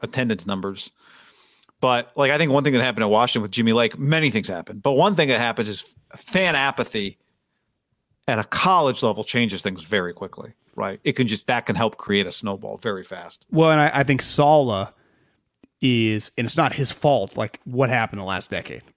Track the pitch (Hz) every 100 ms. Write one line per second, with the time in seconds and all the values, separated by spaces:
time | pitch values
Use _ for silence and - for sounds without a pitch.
0 | - 131 123 101 101 98 98 98 - _
1 | _ - _ _ _ _ _ _ 127 123
2 | 123 - 135 147 160 139 139 127 127 107
3 | 107 107 120 120 104 120 113 113 117 -
4 | 139 160 151 107 98 87 - 107 139 135
5 | 196 175 143 117 120 110 107 98 - _
6 | _ - - 190 180 143 139 151 143 110
7 | 98 - _ _ _ _ _ _ _ _
8 | _ _ - 110 - - 185 180 139 120
9 | 117 104 - 123 113 95 101 90 80 104
10 | 87 - 95 - 117 - _ - 98 101
11 | 127 123 120 104 - 120 - 110 110 -
12 | - 101 90 - 101 98 - 107 117 95
13 | 87 90 85 - _ 160 160 156 147 143
14 | 139 131 - - 147 156 127 98 101 _
15 | _ _ _ _ _ _ _ _ 131 120
16 | 110 107 - - 117 160 139 - 131 -
17 | 147 127 98 - 107 - - 123 127 123
18 | 113 104 95 92 - 90 - 60 -